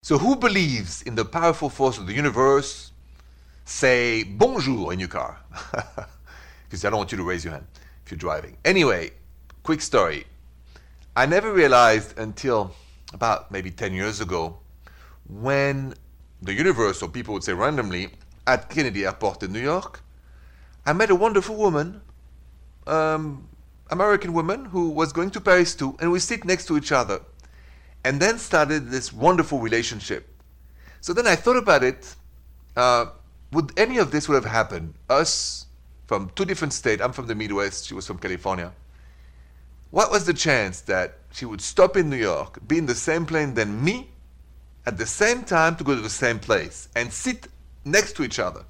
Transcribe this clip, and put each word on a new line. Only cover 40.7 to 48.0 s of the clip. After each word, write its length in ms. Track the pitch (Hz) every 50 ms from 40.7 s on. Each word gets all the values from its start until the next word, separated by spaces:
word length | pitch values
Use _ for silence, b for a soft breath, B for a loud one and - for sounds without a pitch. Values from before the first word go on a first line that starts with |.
| 90 - -
that 360 | - 98 92 90 - - - - - -
she 120 | - 127
would 160 | 120 107 95
stop 360 | - - - - 180 180 185
in 120 | 196 175 151
New 60 | 139
York, 440 | 127 113 98 85 71 71 - - - -
be 120 | 107 151 165
in 80 | 165
the 80 | 131 123
same 320 | 113 - - 156 165 170
plane 280 | 147 160 160 151 139 123
than 280 | 117 110 104 104 110 131
me, 280 | 170 214 254 254 - - - - - - - - - - - - - - - -
at 120 | 123 110 90
the 80 | 113
same 360 | - - - 208 220 240 247 247
time 340 | - 185 165 160 165 170
to 80 | 165 156
go 100 | 139 143
to 60 | 123
the 80 | 107 110
same 300 | 107 - - 123 117 110
place 500 | - - 113 95 78 87 - - - - -
and 180 | 117 120 120 -
sit 360 | - - 262 247 - - - - - - - - - -
next 280 | 139 156 202